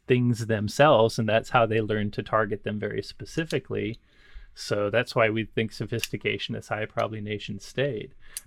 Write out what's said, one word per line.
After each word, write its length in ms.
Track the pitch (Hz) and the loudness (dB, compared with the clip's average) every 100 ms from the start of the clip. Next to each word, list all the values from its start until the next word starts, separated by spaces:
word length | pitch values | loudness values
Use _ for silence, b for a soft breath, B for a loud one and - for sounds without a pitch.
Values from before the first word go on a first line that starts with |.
| - | 2
things 400 | 127 123 113 110 | 4 4 2 0
themselves, 720 | 110 104 - 143 120 113 - | 0 0 4 8 8 6 2
and 100 | 110 | 2
that's 220 | 110 - | 2 2
how 160 | 127 113 | 2 4
they 140 | 113 | 2
learned 320 | 107 107 104 | 0 0 -2
to 100 | - | -4
target 400 | 107 110 110 104 | 0 0 0 -2
them 160 | - 107 | -6 -6
very 240 | 107 107 | -4 -4
specifically. 960 | - - - - 160 147 - 107 104 117 b b b b b | -8 -10 -10 -6 -4 -4 -4 -4 -4 -6 b b b b b
So 360 | - - 107 104 | -14 -4 -2 0
that's 240 | 110 123 | 0 0
why 160 | 131 110 | 2 2
we 140 | 110 | 2
think 280 | 107 - 113 | -4 -2 -4
sophistication 840 | - 110 113 - 104 107 104 - | -4 -6 -6 -6 -6 -4 -4 -6
is 140 | 113 - | -8 -6
high, 180 | 107 107 | -6 -6
probably 340 | - 110 110 | -4 -4 -4
nation 400 | 104 104 - 101 | -8 -8 -8 -12
state. 520 | - - 143 110 - - B B | -8 -4 -2 -4 -10 -14 B B